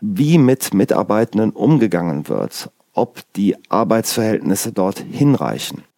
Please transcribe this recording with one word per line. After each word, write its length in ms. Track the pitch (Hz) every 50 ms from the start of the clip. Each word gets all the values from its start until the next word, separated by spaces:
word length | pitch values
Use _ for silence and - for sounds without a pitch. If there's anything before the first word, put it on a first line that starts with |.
Wie 360 | 104 107 95 95 143 151 170
mit 360 | 160 131 127 131 - - - -
Mitarbeitenden 800 | 95 - - - - - - 104 110 117 - - 104 110 101
umgegangen 760 | - - 101 139 160 131 113 98 87 85 87 85 73 76 73
wird, 420 | - 53 50 50 - - - - - _ _ _ _ -
ob 280 | - 120 - - - - _ -
die 200 | 98 101 95 - - _ -
Arbeitsverhältnisse 1040 | - 107 113 92 110 113 110 - - 123 110 110 107 - - 82 98 - - 117 -
dort 260 | 98 92 98 101 -
hinreichen. 840 | - - - - 143 143 131 - 76 57 55 - - - - - - _ _